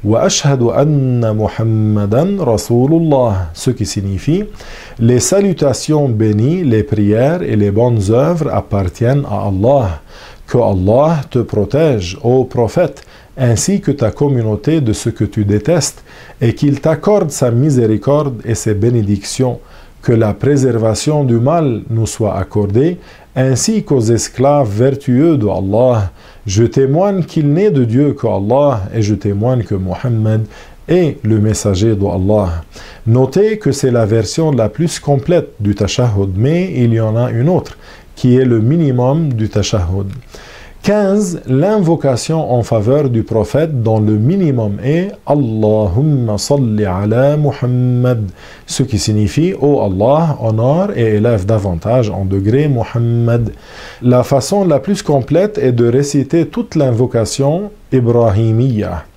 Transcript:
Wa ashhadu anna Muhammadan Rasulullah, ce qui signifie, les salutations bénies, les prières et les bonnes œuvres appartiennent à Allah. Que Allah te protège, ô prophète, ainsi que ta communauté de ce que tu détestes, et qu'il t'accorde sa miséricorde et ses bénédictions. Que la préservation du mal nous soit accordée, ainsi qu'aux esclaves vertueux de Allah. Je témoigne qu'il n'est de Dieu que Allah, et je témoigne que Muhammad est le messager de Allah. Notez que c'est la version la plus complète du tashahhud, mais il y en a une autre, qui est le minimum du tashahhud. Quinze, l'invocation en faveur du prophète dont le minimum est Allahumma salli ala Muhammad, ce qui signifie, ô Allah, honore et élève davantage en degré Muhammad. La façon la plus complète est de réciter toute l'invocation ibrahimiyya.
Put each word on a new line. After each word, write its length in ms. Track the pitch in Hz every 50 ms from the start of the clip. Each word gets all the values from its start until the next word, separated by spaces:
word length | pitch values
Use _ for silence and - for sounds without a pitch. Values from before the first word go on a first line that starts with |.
| -
Wa 180 | 104 110 113
ashhadu 480 | - - - - - 143 139 131 117 117
anna 640 | 95 - 143 156 151 139 135 131 123 120 117 110 107
Muhammadan 1000 | 107 107 101 - - 110 113 110 110 107 107 104 104 104 101 107 127 165 196 202 196
Rasulullah, 1120 | 165 123 113 104 - - 120 120 127 139 165 165 170 156 143 131 123 117 98 95 90 82
ce 180 | - - - 131
qui 140 | 120 - 107
signifie, 600 | - - 107 95 98 98 92 - 131 156 196 208 196 - - - - - - - - - -
les 180 | 117 117 123 123
salutations 920 | - - 185 202 202 196 170 - 156 139 120 - - - 156 151 143 131
bénies, 540 | 113 107 110 107 107 104 113 139 170 190
les 220 | 175 135 113 110 101
prières 580 | - 113 104 104 101 107 113 127 143 170 180
et 140 | - 117 113
les 160 | 104 101 101
bonnes 280 | 95 110 120 123 120 110 95 101
œuvres 380 | 110 123 143 165 175 160 156 123
appartiennent 720 | - 107 - - - 101 95 90 - - 113 117 139 143 - -
à 200 | 104 101 98 101
Allah. 520 | 98 95 101 123 143 139 117 92 82 73 - - - - - - - - -
Que 120 | - - -
Allah 640 | 113 107 101 92 90 98 110 123 - 160 170 147 131 -
te 120 | - 123
protège, 760 | 110 - - 110 101 95 - 143 165 156 131 107 87 85 92 -
ô 220 | - 120 127 131 127
prophète, 580 | 127 - 120 117 101 - 170 180 - - - - - - - - - -
ainsi 440 | - 131 120 117 98 - - 202 196
que 100 | 202 -
ta 200 | 143 - 117 110
communauté 680 | - - 147 143 135 120 113 110 107 98 - 147 160 165
de 120 | 135 113
ce 180 | 101 - - 120
que 140 | - - 110
tu 200 | 101 - 110 107
détestes, 600 | 101 104 104 - - 170 170 - - - - - - - - - - - -
et 140 | - 113 113
qu'il 260 | - - 143 135 -
t'accorde 500 | - 156 160 156 - 202 214 202 185 147
sa 200 | - - 131 120
miséricorde 880 | 117 120 139 156 139 123 117 110 110 104 - 135 143 147 151 139 123 107 -
et 100 | 117 110
ses 200 | - - 135 104
bénédictions. 840 | 98 104 120 123 117 104 98 101 98 - - - - 135 127 120 - - - - - - - - -
Que 120 | - -
la 200 | 120 110 110 104
préservation 920 | 98 - - 135 147 139 131 131 117 113 110 110 107 - - 147 151 151 143
du 160 | 127 117 113
mal 420 | 120 139 165 175 160 135 117 101 - -
nous 160 | 113 113 110
soit 300 | 104 - - 110 101 -
accordée, 640 | 98 95 - - 107 101 101 98 117 143 170 180 - - - - - - - -
ainsi 480 | 135 131 131 131 117 - - 226 208
qu'aux 180 | - - 147 127
esclaves 680 | 110 113 117 110 - - - - 127 139 147 143 135 104
vertueux 680 | 101 104 123 139 135 135 - - 123 123 151 170 160
de 120 | 127 107 101
Allah. 640 | 87 92 95 95 101 110 127 127 120 110 95 90 - - - - - - -
Je 180 | 101 92 107 120
témoigne 600 | 117 - 139 135 135 139 165 190 208 196 190 156
qu'il 280 | - - 165 151 143
n'est 180 | 143 170 208 214
de 140 | 170 139 120
Dieu 300 | 110 110 131 147 143 143
que 120 | - -
Allah, 560 | 113 101 98 98 104 120 139 147 143 127 104 95 - -
et 80 | 113
je 120 | 107 101 107
témoigne 500 | 98 - 104 101 101 110 123 131 123 101
que 100 | - 107
Muhammad 720 | 92 92 90 85 - - 127 117 110 110 110 110 113 110 - - - - - - - - -
est 300 | 160 180 175 143 - - -
le 160 | 107 110 107
messager 540 | 104 110 107 - - 107 95 90 107 113 107
de 120 | 95 98
Allah. 560 | 101 85 92 92 98 107 107 98 87 85 82 80 - - - - - - - -
Notez 520 | 113 113 123 131 135 - 180 208 220 220 214
que 120 | - 143
c'est 200 | 135 - - 131
la 160 | 120 117 113
version 440 | 101 113 113 107 - - - 160 156
la 180 | 143 120 110 107
plus 300 | - - 165 165 - -
complète 520 | - 147 143 131 - - 180 165 - - - -
du 140 | 104 101 98
tashahhud, 560 | - 104 92 - - 123 120 104 98 98 98 92
mais 360 | 98 113 143 160 175 185 185 156
il 200 | 127 120 117 113
y 60 | 113
en 160 | 113 110 107
a 140 | 117 123 123
une 180 | 113 117 123 165
autre, 280 | 185 143 - - - - - - - - - - -
qui 200 | - - 127 123
est 80 | 131 131
le 160 | 127 120 113
minimum 720 | 107 120 151 175 160 139 123 123 123 127 143 165 165 147 123
du 140 | 110 110 110
tashahhud. 580 | - 107 98 - - 104 90 85 90 92 92 98 - - - - - - - - - - - - - -
Quinze, 600 | - - 156 214 208 190 196 214 208 180 170 - - -
l'invocation 1040 | 127 135 156 202 220 214 185 160 165 - - 139 123 - - - 160 160 151 95
en 100 | 123 120
faveur 480 | 110 - 120 113 101 113 135 147 147 131
du 140 | 117 113 101
prophète 580 | - 110 113 104 - - 139 160 165 147 123
dont 160 | 110 113 110 110
le 140 | 107 107
minimum 640 | 107 107 110 135 185 202 185 151 127 120 110 104 101 101
est 280 | 98 131 151 170 185 202 202 - _
Allahumma 1120 | - 143 147 135 113 110 110 110 107 107 110 107 95 85 120 151 156 147 131 120 110 104 104
salli 460 | - - 143 143 131 113 107 104 104
ala 520 | 98 90 92 101 104 113 123 135 143 151
Muhammad, 960 | 151 151 143 - - 127 123 123 123 127 127 123 123 123 127 123 113 107 92 87 - - - - - -
ce 200 | - - - 135
qui 120 | - 107
signifie, 580 | 95 - - 107 104 107 98 - 143 160 185 196 -
ô 220 | 139 147 143 -
Allah, 560 | 101 104 95 92 104 123 143 156 170 160 135 -
honore 520 | 120 110 110 110 117 131 147 175 196 202 -
et 200 | - 117 110 107
élève 280 | 104 107 120 117 101 92
davantage 640 | 101 113 107 95 98 87 82 - 104 120 131 117 104
en 140 | - 92 98
degré 440 | 95 98 98 98 104 117 139 156 147
Muhammad. 840 | 135 117 110 - - 120 117 117 117 117 117 117 120 120 113 101 - - - - - - - - - -
La 200 | 117 123 123 123
façon 420 | 120 - 139 135 127 - 190 202 196
la 140 | 175 147 131
plus 240 | 135 196 202 -
complète 560 | - - 147 135 117 - 143 165 196 208 214 -
est 140 | - 127
de 160 | 123 120 120 117
réciter 580 | 117 135 143 143 - 143 127 - - 170 160
toute 300 | 147 - 240 226 - -
l'invocation 920 | 160 143 131 117 110 131 117 - 117 110 - - - 135 143 156 185 208 202 - - - -
ibrahimiyya. 1120 | - 131 120 113 117 120 117 113 95 104 113 113 110 113 127 135 120 104 101 90 90 82 - - _